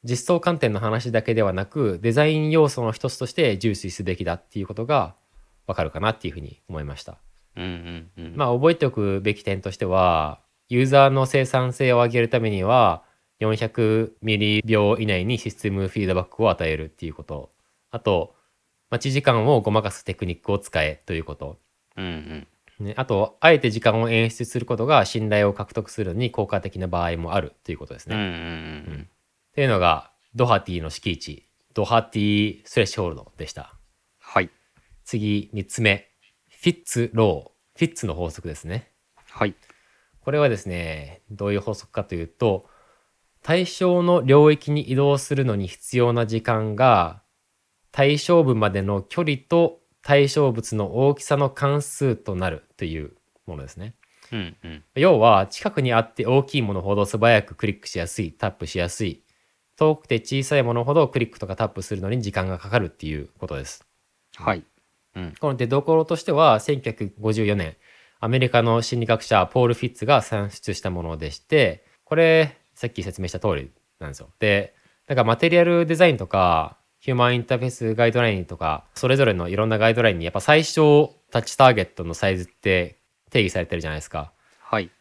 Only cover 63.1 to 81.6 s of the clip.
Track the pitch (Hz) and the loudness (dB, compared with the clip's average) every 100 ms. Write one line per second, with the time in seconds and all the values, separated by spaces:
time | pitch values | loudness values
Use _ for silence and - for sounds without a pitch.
63.1 | 76 69 _ 80 73 67 - _ _ _ | -10 -10 _ -10 -10 -10 -16 _ _ _
64.1 | _ _ - - 92 - _ _ _ _ | _ _ -8 -4 -4 -8 _ _ _ _
65.1 | 95 90 - 151 131 120 135 143 160 160 | -12 -12 -6 -4 -2 0 0 2 0 2
66.1 | 165 - 147 156 110 - 143 117 110 101 | -4 -2 4 4 4 2 -4 -4 -6 -10
67.1 | 101 110 107 104 104 80 78 _ _ _ | -4 -2 0 0 0 -4 -10 _ _ _
68.1 | _ 110 127 127 123 117 117 113 120 117 | _ -2 0 2 2 4 2 0 -4 0
69.1 | 113 - 107 92 127 123 117 127 - 110 | -2 2 2 2 2 2 2 -4 -6 2
70.1 | 139 - 107 101 - - 98 98 90 85 | 2 2 -4 -6 -8 -8 -6 -6 -6 -6
71.1 | 80 78 - _ 151 120 - _ _ _ | -8 -10 -12 _ 2 4 0 _ _ _
72.1 | 156 165 160 151 - _ _ 120 - 92 | 2 6 6 2 -4 _ _ -10 -8 -10
73.1 | 92 90 87 110 76 65 _ _ _ 76 | -8 -8 -4 -2 -2 -6 _ _ _ -16
74.1 | 69 - _ 107 101 98 _ _ _ _ | -14 -20 _ 0 0 -2 _ _ _ _
75.1 | 127 113 113 170 175 170 175 165 160 175 | 0 2 2 4 4 4 2 0 4 4
76.1 | 120 92 98 90 82 78 - _ _ - | 4 -2 2 4 2 0 -10 _ _ -4
77.1 | 123 123 123 120 127 127 - 113 110 117 | 2 2 2 -2 -4 -4 -4 -4 2 2
78.1 | 120 117 98 85 85 80 76 _ - 127 | 4 0 0 -6 -6 -4 -4 _ -4 0
79.1 | 135 127 92 87 98 110 110 113 117 117 | 4 4 2 -2 -2 0 2 2 4 2
80.1 | 87 82 98 - 151 156 - 151 147 147 | 2 -4 -2 4 4 4 2 6 6 4
81.1 | _ _ 120 - - | _ _ -4 -4 6